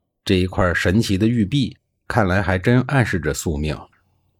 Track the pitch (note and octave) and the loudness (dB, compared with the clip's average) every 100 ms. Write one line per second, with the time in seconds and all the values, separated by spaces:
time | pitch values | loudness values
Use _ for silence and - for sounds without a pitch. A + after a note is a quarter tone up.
0 | _ _ - F#2 F2+ G2 F#2 E2+ F#2+ G2+ | _ _ 0 0 0 0 0 0 0 0
1 | A2 F#2+ A2 A#2+ G2 C#3+ G#2+ - _ _ | 0 0 0 0 0 -2 -4 -8 _ _
2 | - A#2 G2 F#2 G2+ F#2 F#2 B2 B2+ C#3 | -4 0 2 2 0 0 2 2 2 0
3 | A2 F#2 D2 C2+ F#2 D2 D2+ C2 - _ | 0 -2 -4 -4 -4 -4 -4 -6 -12 _
4 | _ _ _ | _ _ _